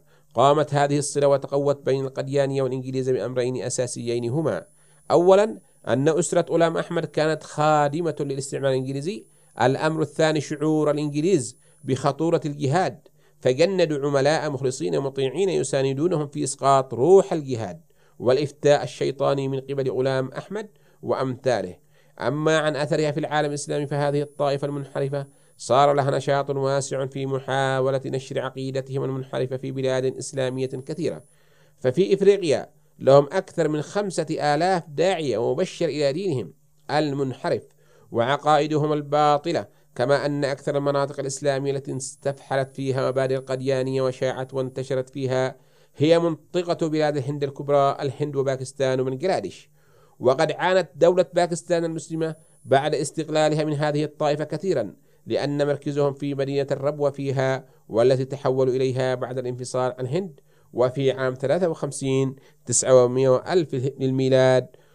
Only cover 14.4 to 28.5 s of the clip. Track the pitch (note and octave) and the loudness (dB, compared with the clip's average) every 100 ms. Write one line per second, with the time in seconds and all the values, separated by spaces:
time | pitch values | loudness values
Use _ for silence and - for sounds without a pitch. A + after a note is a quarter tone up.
14.4 | D3+ C3+ C3 - F3 D3+ C#3 C3+ C3 C3+ | 0 -2 -4 -4 -2 -2 -2 -2 -4 0
15.4 | G3 D3+ C#3 C#3 C3+ C3+ E3+ E3 D3 D3 | 0 0 0 0 0 0 0 0 -4 -4
16.4 | C#3 - C3+ C#3 C3 A2+ D3 F#3+ F#3+ E3+ | -6 0 4 4 2 0 6 8 6 -2
17.4 | C#3 A#2 G2+ F2 _ _ _ - A2 C3+ | -4 -6 -6 -10 _ _ _ -4 2 2
18.4 | D3 - C#3+ C#3+ C3+ - C#3+ C#3 C#3 C#3 | 0 0 2 2 0 -4 -4 -2 -2 0
19.4 | C3+ C3+ C3 C#3 C3 A2 C3 C3 C3 D3 | -2 -6 -6 -4 -2 0 0 -2 -4 -8
20.4 | - G3 - _ _ _ - - C3+ A#2 | -10 -10 -10 _ _ _ -4 -2 -2 -2
21.4 | B2+ A2+ F#2 - _ _ _ - A2 D3 | -2 -2 -4 -12 _ _ _ -6 -4 0
22.4 | D#3 D#3+ D3+ C#3 C#3+ D#3 D3+ D3 D3+ D3+ | 2 2 0 -2 -2 0 0 -2 -2 -2
23.4 | D3 D3 D3+ D3 C#3+ C#3+ C#3+ C#3+ C#3+ - | -2 -4 -6 -6 -4 -2 0 -2 -4 -2
24.4 | C#3+ C#3 C#3+ C#3+ C3+ C#3+ C#3 C#3+ C#3 _ | -2 -2 -4 -6 -8 -6 -4 -4 -8 _
25.4 | _ - - B2 C#3+ C#3+ C#3 C#3 C#3+ C#3 | _ -12 2 4 6 4 2 0 0 -2
26.4 | C#3+ C#3 C3+ C#3 C3+ C3+ C3+ C3+ C3+ C3+ | 0 -2 0 -2 -2 -6 -6 -6 -4 -4
27.4 | C3 C3+ C3+ C3 C3 C3+ C3+ C3 - C3+ | -2 -2 0 0 0 0 -4 -6 -6 -6
28.4 | B2+ | -6